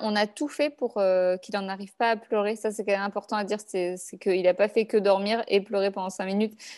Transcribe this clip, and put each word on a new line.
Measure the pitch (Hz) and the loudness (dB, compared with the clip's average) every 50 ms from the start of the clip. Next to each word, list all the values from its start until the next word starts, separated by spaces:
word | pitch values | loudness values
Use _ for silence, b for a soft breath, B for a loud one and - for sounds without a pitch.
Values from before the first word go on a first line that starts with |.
| 226 | 2
on | 214 208 | 0 0
a | 208 214 | 0 0
tout | 208 - - 302 | 0 -2 -6 -6
fait | 285 - - 294 302 | -4 -2 -2 -2 -2
pour, | 294 - 254 233 - | -2 -4 -6 -4 -2
euh, | 214 196 185 185 185 180 180 180 | 0 2 2 4 4 4 2 0
qu'il | 185 - - 208 | -2 -4 -6 -6
en | 202 196 | -6 -4
arrive | 190 190 190 202 196 - | -6 -8 -10 -12 -10 -4
pas | - 240 233 | 0 0 0
à | 226 | 0
pleurer. | 214 - - 233 214 202 208 226 | 0 -2 -2 0 0 0 0 -2
Ça, | 220 - 220 | -2 -4 -4
c'est | 208 226 196 | -4 -2 -2
quand | 208 | 0
même | 196 196 | 0 0
important | 196 202 - 208 202 - 220 | 0 -2 -4 -6 -6 -4 -4
à | 208 202 | -4 -2
dire, | 190 214 208 - | -2 -4 -6 -6
c'est, | - - 190 175 175 180 | -6 -4 -2 -2 -2 -4
c'est | 185 - - - | -6 -10 -14 -14
qu'il | - - 202 180 185 180 | -4 0 0 2 4 4
a | 180 180 | 4 4
pas | - 202 | 4 2
fait | 208 - 233 220 | 2 4 2 2
que | 220 - | 2 2
dormir | 214 190 202 190 196 202 208 226 226 - | 4 4 4 4 4 2 0 0 -2 0
et | - 196 202 | 2 2 2
pleurer | 190 - 220 196 190 202 | 2 2 0 0 0 0
pendant | 196 202 185 190 | 0 -4 -6 -6
cinq | - - 190 | -6 -6 -4
minutes. | 190 196 202 214 214 214 B B B B | -2 0 0 0 0 -2 B B B B